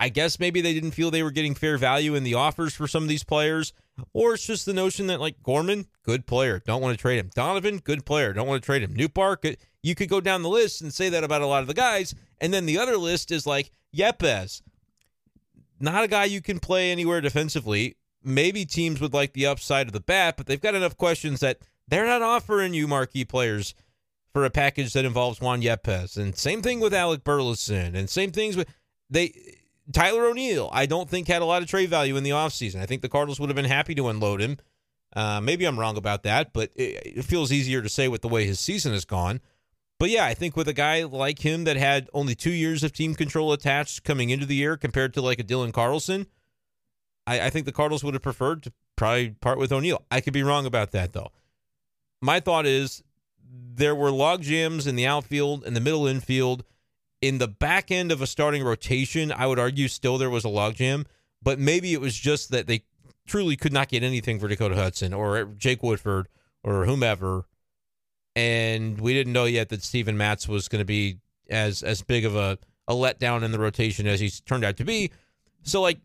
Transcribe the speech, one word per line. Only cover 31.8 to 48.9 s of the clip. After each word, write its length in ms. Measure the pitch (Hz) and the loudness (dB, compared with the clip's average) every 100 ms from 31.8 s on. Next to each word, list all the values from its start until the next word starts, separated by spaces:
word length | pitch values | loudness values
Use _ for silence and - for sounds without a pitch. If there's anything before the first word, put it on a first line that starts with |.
| 185 | 2
value 280 | 165 143 139 | 2 2 0
in 80 | |
the 60 | 139 | 0
offseason. 500 | 147 156 - 110 92 | 0 0 -2 -6 -6
I 60 | 95 | -4
think 140 | 127 | -4
the 80 | 131 | -2
Cardinals 300 | 143 147 139 | 0 -2 -2
would 100 | 143 | -2
have 60 | |
been 100 | 139 | 0
happy 300 | 135 139 151 | 2 0 0
to 140 | 151 127 | -2 0
unload 320 | 107 107 101 | 0 0 0
him. 180 | 113 143 _ _ _ _ _ | -2 -4 _ _ _ _ _
Uh, 260 | - 107 104 | -4 -2 -2
maybe 260 | 107 170 180 | -2 0 0
I'm 120 | 123 | 0
wrong 180 | 110 107 | -2 -2
about 280 | 104 101 | -2 -2
that, 280 | 101 117 156 | 0 0 0
but 200 | 117 110 | -4 -4
it, 440 | - 127 52 - - | -4 -6 -6 -10 -8
it 60 | |
feels 280 | 135 175 143 | -2 0 2
easier 280 | 143 131 131 | 0 0 -2
to 80 | 107 | -2
say 200 | - 131 | 0 0
with 140 | 117 | -2
the 60 | 117 | -2
way 160 | 117 | 0
his 140 | 101 92 | 0 0
season 340 | - 196 147 | -2 -2 -2
has 120 | 104 | -4
gone. 360 | - 95 87 123 - _ _ _ _ - | -4 -2 -2 -4 -8 _ _ _ _ -2
But 100 | 175 | 0
yeah, 140 | 226 | 2
I 100 | 151 | 2
think 220 | 117 175 156 | 0 -4 -2
with 100 | 151 | -2
a 60 | |
guy 320 | 139 147 160 | 0 0 0
like 340 | 160 131 139 147 | -2 -2 -4 0
him 260 | 151 160 | -2 0
that 120 | 160 135 | 0 2
had 320 | 139 139 127 | 2 2 0
only 220 | 143 143 | -2 -2
two 160 | 117 165 | -2 -2
years 320 | 175 160 160 | 0 0 0
of 100 | 147 | -2
team 220 | - 160 | -2 -4
control 380 | 156 151 156 156 | -2 -2 0 0
attached 500 | 147 143 139 147 - | 2 2 0 -2 -6
coming 280 | - 139 120 | -2 0 0
into 160 | 131 139 | 0 0
the 100 | 139 | 0
year 200 | 143 156 | 0 0
compared 380 | 139 135 131 | 0 0 0
to, 80 | 131 | 0
like, 160 | 127 123 | 0 -2
a 60 | |
Dylan 280 | 104 127 120 | 0 -2 0
Carlson, 540 | 110 120 151 - 190 196 _ _ _ _ _ _ _ _ _ - | 0 0 0 -2 -4 -6 _ _ _ _ _ _ _ _ _ -4
I, 140 | 120 | 0
I 80 | 123 | 0
think 140 | 147 | 0
the 80 | 139 | -2
Cardinals 300 | 135 151 151 | 0 0 0
would 120 | 143 | -2
have 80 | 135 | -4
preferred 420 | 139 123 131 165 | -4 -2 -2 -2
to 80 | 135 - _ | -8 -20 _